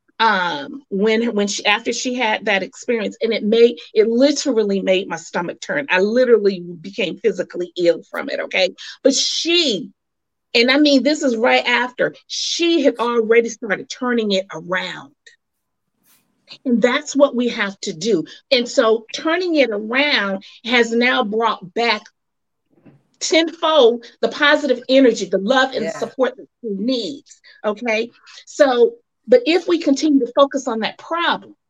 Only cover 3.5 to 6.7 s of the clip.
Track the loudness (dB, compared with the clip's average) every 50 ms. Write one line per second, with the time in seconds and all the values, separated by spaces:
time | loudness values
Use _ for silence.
3.5 | 4 6 4 4 4 -2 -12 -2 0 2 2 2 4 4 4 2 2 0 -2 0
4.5 | 0 0 0 0 -2 -2 0 0 0 0 -2 -4 -10 -12 -12 -8 -6 -6 -6 -6
5.5 | -8 -12 -10 -6 -6 -6 -4 -2 0 0 0 2 2 2 4 6 4 4 4 2
6.5 | 0 0 -8 -12